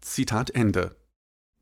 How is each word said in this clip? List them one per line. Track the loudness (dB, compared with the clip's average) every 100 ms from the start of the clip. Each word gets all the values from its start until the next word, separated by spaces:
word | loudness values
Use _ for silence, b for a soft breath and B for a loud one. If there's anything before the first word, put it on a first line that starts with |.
Zitat | -8 -4 0 0 0
Ende. | 2 2 2 -2 -8 _ _ _ _ _ _